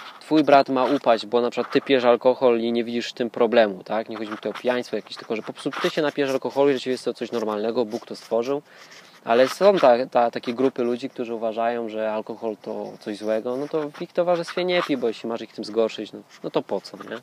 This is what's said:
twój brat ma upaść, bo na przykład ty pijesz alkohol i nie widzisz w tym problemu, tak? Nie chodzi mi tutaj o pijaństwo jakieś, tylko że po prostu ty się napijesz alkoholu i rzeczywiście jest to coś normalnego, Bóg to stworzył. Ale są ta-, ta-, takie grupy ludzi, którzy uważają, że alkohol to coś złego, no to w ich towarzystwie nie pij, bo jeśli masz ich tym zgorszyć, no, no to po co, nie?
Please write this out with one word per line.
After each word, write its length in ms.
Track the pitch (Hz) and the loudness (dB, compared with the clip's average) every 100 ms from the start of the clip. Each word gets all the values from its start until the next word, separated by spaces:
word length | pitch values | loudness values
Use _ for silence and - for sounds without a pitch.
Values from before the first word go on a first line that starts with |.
| - - | -10 -14
twój 240 | - 156 | 0 2
brat 240 | 143 139 139 | 6 6 6
ma 160 | 131 | 2
upaść, 420 | 127 139 131 113 104 | 2 2 2 2 2
bo 140 | 120 | 0
na 100 | 120 | 0
przykład 220 | 123 120 | -2 0
ty 80 | 139 | 0
pijesz 240 | - 135 | 2 2
alkohol 560 | 120 120 131 123 127 117 | 4 4 4 4 4 4
i 120 | 117 | 2
nie 120 | 117 | -2
widzisz 240 | 117 120 110 | -2 -4 -6
w 40 | |
tym 180 | - 120 | -4 -4
problemu, 540 | - 117 120 107 92 | 2 4 6 4 2
tak? 240 | - 107 110 | -6 -6 -6
Nie 80 | 107 | -8
chodzi 140 | 110 | -8
mi 60 | 107 | -8
tutaj 160 | - | -8
o 20 | |
pijaństwo 420 | 101 120 123 120 107 | -4 -2 -2 -2 -8
jakieś, 200 | - - | -8 -14
tylko 200 | - 110 | -8 -8
że 60 | |
po 100 | - | -8
prostu 180 | - 151 | -8 -6
ty 200 | - 180 | -4 -4
się 120 | - | 0
napijesz 280 | 147 143 139 | -2 -2 -2
alkoholu 400 | 135 127 135 143 | -2 -4 2 2
i 20 | |
rzeczywiście 180 | 131 127 | 2 -2
jest 140 | 123 | -4
to 100 | - | -4
coś 180 | 117 113 | -6 -6
normalnego, 520 | 120 107 104 110 117 | -4 -4 -2 -2 -2
Bóg 220 | 110 113 - | -2 -6 -10
to 100 | 107 | -14
stworzył. 460 | - 113 120 143 - - - - - - | -4 -2 -2 -6 -8 -20 -20 -20 -20 -12
Ale 240 | - 117 131 | 0 4 4
są 300 | - 190 190 | 4 4 6
ta-, 280 | 135 120 127 | 6 6 4
ta-, 240 | 123 120 | 2 2
takie 240 | 120 - | 0 -6
grupy 280 | 120 131 - | 0 0 2
ludzi, 280 | 120 120 131 | -2 -2 -6
którzy 240 | - 113 | -8 -8
uważają, 540 | 113 113 107 117 120 117 | -4 -4 -2 -2 -2 -6
że 240 | 107 110 | -4 -4
alkohol 440 | 110 110 113 113 104 | -4 -6 -8 -8 -8
to 300 | - 107 101 104 | -8 -8 -10 -10
coś 160 | - 104 | -10 -6
złego, 400 | 107 110 120 127 | -2 -2 -2 -6
no 120 | 143 | -4
to 220 | 160 147 | -4 -6
w 120 | - | -8
ich 100 | 175 | -8
towarzystwie 520 | - 175 175 170 - | -2 0 0 -2 -4
nie 180 | 180 180 | 0 0
pij, 140 | 170 135 | 0 0
bo 120 | 117 | 0
jeśli 200 | 107 113 | -2 -6
masz 120 | 117 | -8
ich 120 | 113 | -8
tym 120 | - | -12
zgorszyć, 480 | 107 110 110 - 104 | -6 0 0 0 -12
no, 80 | 107 - - | -12 -20 -12
no 60 | 160 | -4
to 120 | 156 | -4
po 180 | 139 202 | -2 -6
co, 160 | - - | -6 -16
nie? 220 | - 113 | -14 -14